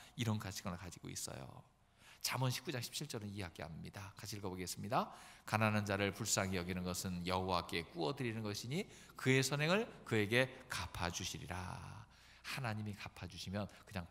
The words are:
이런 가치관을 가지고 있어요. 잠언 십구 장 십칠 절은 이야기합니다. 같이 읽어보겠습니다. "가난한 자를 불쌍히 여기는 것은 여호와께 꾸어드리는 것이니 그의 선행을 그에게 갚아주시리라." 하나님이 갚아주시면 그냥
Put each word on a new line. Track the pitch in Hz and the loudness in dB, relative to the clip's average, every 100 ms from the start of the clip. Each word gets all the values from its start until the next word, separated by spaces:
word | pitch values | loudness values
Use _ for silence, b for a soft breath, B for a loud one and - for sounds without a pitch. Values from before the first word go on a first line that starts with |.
| B - | B -2
이런 | 110 107 | 2 2
가치관을 | 98 92 95 87 | 0 -6 -4 -6
가지고 | 90 - 90 | -8 -10 -8
있어요. | 90 - - 65 - - _ B B B B | -6 -6 -8 -10 -14 -20 _ B B B B
잠언 | - 113 127 | -2 2 2
십구 | 123 - | 0 -2
장 | 123 | -4
십칠 | 113 - 147 | -4 -4 -4
절은 | 120 104 | -4 -4
이야기합니다. | 101 87 - 80 80 85 90 98 - | -4 -6 -6 -8 -8 -10 -10 -10 -10
같이 | 104 107 | -8 -6
읽어보겠습니다. | 101 92 90 - 101 143 214 B B B - | -4 -4 -4 -4 0 2 0 B B B 0
"가난한 | 107 107 107 104 | 4 6 6 4
자를 | 98 101 | 4 4
불쌍히 | - 107 - 95 92 | 2 2 4 4 2
여기는 | 87 92 | 0 0
것은 | 90 90 95 90 87 | 0 0 -2 -2 2
여호와께 | 92 92 90 82 85 | 2 4 2 2 -2
꾸어드리는 | 80 170 151 135 120 113 | -2 -2 0 0 -2 -2
것이니 | 107 101 117 160 - B B - | -2 -4 -4 -4 -4 B B 0
그의 | 131 131 | 6 6
선행을 | 131 147 151 196 233 - | 6 4 4 4 2 -6
그에게 | - 110 104 120 131 - - | 2 4 6 6 4 0 -6
갚아주시리라." | - - - 87 - 92 - 120 90 90 87 92 104 - B B B | -4 -4 -2 -2 -2 -4 -4 -6 -6 -6 -8 -10 -14 -16 B B B
하나님이 | - - 120 107 107 | -8 -4 -2 -2 -4
갚아주시면 | 101 - - 87 92 - 101 98 B - | -6 -10 -10 -10 -8 -4 -2 -4 B -8
그냥 | 95 85 | -6 -6